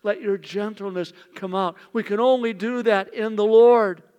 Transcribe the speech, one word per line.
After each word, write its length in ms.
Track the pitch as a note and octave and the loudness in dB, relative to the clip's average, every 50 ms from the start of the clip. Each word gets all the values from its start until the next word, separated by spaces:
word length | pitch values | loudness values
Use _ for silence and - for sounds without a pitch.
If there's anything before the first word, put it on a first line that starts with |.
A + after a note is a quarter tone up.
Let 200 | - G#3 G#3+ - | -4 -4 -6 -4
your 180 | C4 G3+ G3 F#3+ | -4 -6 -6 -6
gentleness 720 | D3+ - E3+ G3+ G#3 G#3+ G#3+ - G3 G3+ F#3 F3+ E3+ E3+ - - - _ _ | -6 -10 -8 -8 -8 -8 -10 -10 -12 -8 -8 -8 -8 -8 -12 -20 -20 _ _
come 180 | - G3 F#3 F#3 | -12 -10 -6 -4
out. 240 | F#3+ F#3+ F3 E3 - - _ - | -4 -4 -4 -6 -10 -20 _ -8
We 80 | A#3 | -8
can 180 | G3+ - G3+ G#3 | -4 -4 -2 0
only 320 | A#3+ B3+ C4 B3+ A#3+ A3+ | 2 2 2 2 0 -6
do 300 | A3 F3 G3+ A#3 B3 B3 | -6 -6 -6 -6 -6 -2
that 320 | A#3 A#3 G#3 G3 F#3+ - - | 0 0 0 0 -2 -6 -8
in 220 | B3 G#3+ A3 A3 | -8 -8 -6 -2
the 100 | G#3 G#3 | -2 0
Lord. 560 | G#3+ A3 A3+ A#3 A#3+ A#3+ A#3 A3 G3 F3 D#3+ _ _ _ | 6 6 8 8 8 6 4 2 -2 -4 -8 _ _ _